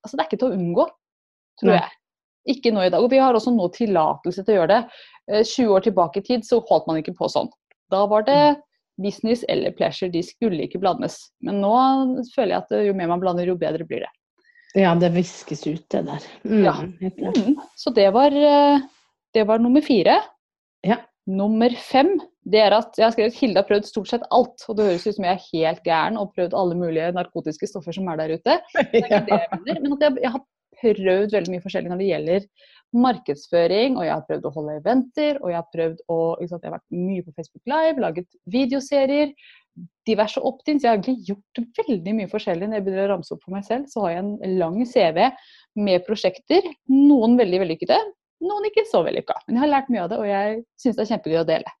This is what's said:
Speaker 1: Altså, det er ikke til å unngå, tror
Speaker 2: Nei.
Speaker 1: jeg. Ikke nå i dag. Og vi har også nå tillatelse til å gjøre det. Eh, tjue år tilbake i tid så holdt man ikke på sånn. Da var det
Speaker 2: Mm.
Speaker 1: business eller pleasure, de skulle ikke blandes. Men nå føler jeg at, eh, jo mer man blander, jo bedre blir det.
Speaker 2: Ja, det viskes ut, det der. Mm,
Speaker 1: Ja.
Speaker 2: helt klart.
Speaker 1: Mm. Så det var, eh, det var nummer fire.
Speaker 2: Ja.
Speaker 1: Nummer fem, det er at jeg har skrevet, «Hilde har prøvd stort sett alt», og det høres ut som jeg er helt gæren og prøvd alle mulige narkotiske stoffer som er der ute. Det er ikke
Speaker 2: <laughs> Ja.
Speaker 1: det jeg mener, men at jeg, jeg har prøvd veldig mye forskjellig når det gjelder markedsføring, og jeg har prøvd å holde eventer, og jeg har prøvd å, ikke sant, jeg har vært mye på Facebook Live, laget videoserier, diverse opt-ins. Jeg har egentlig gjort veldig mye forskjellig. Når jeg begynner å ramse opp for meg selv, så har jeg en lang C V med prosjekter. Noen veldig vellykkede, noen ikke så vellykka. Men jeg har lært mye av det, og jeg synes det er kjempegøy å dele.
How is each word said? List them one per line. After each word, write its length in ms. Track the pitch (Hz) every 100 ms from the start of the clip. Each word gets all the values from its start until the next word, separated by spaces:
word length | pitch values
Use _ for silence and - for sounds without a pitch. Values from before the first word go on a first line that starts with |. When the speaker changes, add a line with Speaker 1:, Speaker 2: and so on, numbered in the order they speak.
Speaker 1:
Altså, 100 | - 269
det 20 |
er 80 | 320
ikke 100 | 208
til 100 | 254
å 60 | 226
unngå, 280 | 170 175 330 _ _ _ _ _ _ _
tror 100 | 190
Speaker 2:
Nei. 60 | 180
Speaker 1:
jeg. 760 | - _ _ _ _ _ - 262
Ikke 160 | 233
nå 120 | 214
i 40 | 185
dag. 120 | 170
Og 60 | 240
vi 80 | 269
har 160 | 262
også 200 | 233 254
nå 160 | 240 175
tillatelse 760 | - 226 180 156 151 175 180
til 100 | 196
å 100 | 202
gjøre 20 | 160
det. 240 | 220 233 - - _ -
Eh, 120 | 208
tjue 260 | 226 - 233
år 120 | 190
tilbake 340 | 220 185 170 202
i 40 |
tid 200 | - 247
så 180 | - 233 226
holdt 200 | 165 160
man 100 | 160
ikke 140 | 156
på 140 | 180 -
sånn. 180 | 147 - _ _ _ _
Da 140 | 190
var 180 | 202 214
det 340 | 214 285 294 294
Speaker 2:
Mm. 40 | _ _ _ -
Speaker 1:
business 420 | 196 - 220 233 -
eller 220 | - -
pleasure, 380 | - - - 185
de 100 | 170
skulle 400 | 180 _ 226 175 180
ikke 120 | 180
blandes. 500 | 185 170 - - - _
Men 200 | - 202
nå 120 | 196 240 262 269 262 254 240
føler 140 | - 208
jeg 140 | 180
at, 80 | -
eh, 140 | 214 208
jo 60 |
mer 140 | 196 170
man 120 | 175
blander, 260 | 185 175
jo 100 | 175
bedre 300 | 180 156 160 165
blir 120 | -
det. 80 | - _ _ _ _ _ _
Speaker 2:
Ja, 180 | 196 190
det 160 | 170 175
viskes 520 | 175 175 - - 156 156
ut, 200 | 165 _
det 160 | 196
der. 140 | 151 147 - -
Mm, 180 | 214 214
Speaker 1:
Ja. 100 | 180
Speaker 2:
helt 440 | 147 170 180 185 -
klart. 180 | 480
Speaker 1:
Mm. 200 | 392 202 302 -
Så 180 | - -
det 180 | 233 196
var, 140 | 214 294
eh, 480 | 285 294 285 285 285 277 _ _ _ _
det 120 | 226 214
var 100 | 226
nummer 240 | 240 277
fire. 400 | 302 233 170 330 - _ _ _ _ _
Speaker 2:
Ja. 140 | 180 226 - _ -
Speaker 1:
Nummer 420 | 190 208 220 240
fem, 440 | 240 - 262 311 381 - _ -
det 120 | 214
er 120 | 208
at 200 | 208 226
jeg 80 | -
har 60 | 226
skrevet, 220 | 226 214
«Hilde 220 | - 254 185
har 60 |
prøvd 220 | 202 208
stort 220 | 208 - 190
sett 160 | 233 -
alt», 320 | 226 247 - -
og 60 | 208
det 80 |
høres 220 | 208 175 214
ut 80 |
som 100 | 208
jeg 100 | 180 185
er 60 | -
helt 300 | 165 160 170
gæren 340 | 175 160 156 220
og 160 | 196
prøvd 180 | - 175
alle 220 | 160 180
mulige 380 | 170 175 160 170
narkotiske 540 | 175 175 170 151 151 -
stoffer 260 | 196 170
som 140 | 180 190
er 100 | 156
der 120 | 156 165
ute. 60 |
Det 180 | 240 330 -
er 260 | 294 - 226
ikke 80 | 233
Speaker 2:
<laughs> 20 |
Ja. 80 | 208
Speaker 1:
det 100 | -
jeg 300 | 196 170 -
mener, 160 | 214 311
men 120 | 285
at 60 | 285
jeg, 180 | 294 262
jeg 80 | 254
har 100 | 254 _ _ _ _
prøvd 500 | 233 202 190 185 208
veldig 180 | 208 175
mye 120 | 180
forskjellig 280 | 185 185 170
når 80 | 180
det 100 | 196
gjelder 360 | 151 151 190 202 _ _ _ _
markedsføring, 1000 | 240 247 240 - 143 - 170 170 196 262 254
og 60 |
jeg 80 | 160
har 120 | 156 -
prøvd 160 | 151
å 80 | 151
holde 220 | 151 151 151
eventer, 560 | 175 262 254 - 294 285
og 80 | 180
jeg 40 | 170
har 80 | 165
prøvd 240 | 165 165 165 -
å, 80 | 165 165 165
ikke 100 | 175
sant, 140 | 170
jeg 80 | -
har 60 | 170
vært 200 | _ 175
mye 240 | 180 190
på 80 | 175 151
Facebook 280 | 160 - -
Live, 320 | 302 320 285
laget 260 | 180 160 180 _ -
videoserier, 840 | 233 269 269 269 285 269 285 294 - - _ _ - 175 _ -
diverse 340 | 208 214 -
opt-ins. 420 | - 254 - 294
Jeg 60 | 233
har 60 | 214
egentlig 300 | 180 247 196
gjort 320 | 202 _ - 240 -
veldig 360 | 440 202 170
mye 140 | 220 190
forskjellig. 360 | 214 208 170 208
Når 120 | 220
jeg 60 | 196
begynner 180 | 190 196
å 40 |
ramse 220 | 190 -
opp 80 | -
for 100 | -
meg 100 | 196 196
selv, 180 | 240 277
så 160 | 233
har 120 | 190
jeg 80 | 170
en 340 | 202 208 190 185
lang 200 | 165 196
C 200 | 240 247 170
V 160 | 160 247 254 _ _ _ 220
med 280 | 202 180 180
prosjekter. 580 | 214 190 - _ 339 359 294 -
Noen 480 | 269 285 285 220 247
veldig 220 | 208 180
vellykkede, 360 | 185 160 180 359 427 - _ _
noen 240 | 339 415
ikke 200 | 415 415 453
så 160 | 196
vellykka. 300 | 160 - - - -
Men 80 | 233
jeg 40 |
har 100 | 294
lært 160 | 277 262
mye 100 | 226
av 60 | 175
det, 100 | 233
og 60 |
jeg 380 | 208 196 208 220 233 _
synes 180 | 254 208
det 80 |
er 60 | 208
kjempegøy 260 | 208 151 160
å 60 | 165
dele. 280 | 160 - -